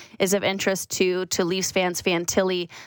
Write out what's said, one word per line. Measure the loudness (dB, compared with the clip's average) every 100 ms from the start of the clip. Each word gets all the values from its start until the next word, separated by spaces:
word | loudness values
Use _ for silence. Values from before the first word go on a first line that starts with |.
| -12 -2
is | 2
of | 2
interest | 0 0 0 -2 -2
to, | 0 2 2 0
to | 0
Leafs | 0 0 0
fans. | 0 0 0
Fantilli, | 0 0 0 2 2 0 -4 -10